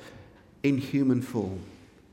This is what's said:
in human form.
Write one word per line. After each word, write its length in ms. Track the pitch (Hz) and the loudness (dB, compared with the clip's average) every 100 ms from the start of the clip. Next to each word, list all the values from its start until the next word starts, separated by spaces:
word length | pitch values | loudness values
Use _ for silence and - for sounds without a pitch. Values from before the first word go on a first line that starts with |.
| - - - - - - | -18 -20 -20 -20 -20 -2
in 140 | 143 131 | 2 2
human 460 | - 139 135 120 | 2 2 4 2
form. 380 | - 117 98 95 - - - - - | 0 -2 -2 -4 -12 -18 -20 -20 -20